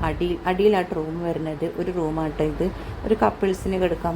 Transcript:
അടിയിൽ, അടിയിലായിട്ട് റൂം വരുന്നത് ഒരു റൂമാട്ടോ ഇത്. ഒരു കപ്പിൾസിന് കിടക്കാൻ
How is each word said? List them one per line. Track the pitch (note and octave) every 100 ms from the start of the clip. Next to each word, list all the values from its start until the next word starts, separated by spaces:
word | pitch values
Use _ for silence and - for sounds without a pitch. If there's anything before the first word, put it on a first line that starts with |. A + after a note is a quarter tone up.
| D#3+
അടിയിൽ, | D3+ F3 E3 F3+
അടിയിലായിട്ട് | F#3 G#3 F#3+ F3+ E3
റൂം | D#3 E3+ E3+
വരുന്നത് | D#3 D#3+ D3 D#3+ -
ഒരു | F3+ F3+
റൂമാട്ടോ | D#3 D#3+ D#3 D3+ D#3
ഇത്. | D3 F#3 - - - -
ഒരു | A3
കപ്പിൾസിന് | G#3+ - G3 F#3 F#3+ F#3+
കിടക്കാൻ | F3+ F3 E3+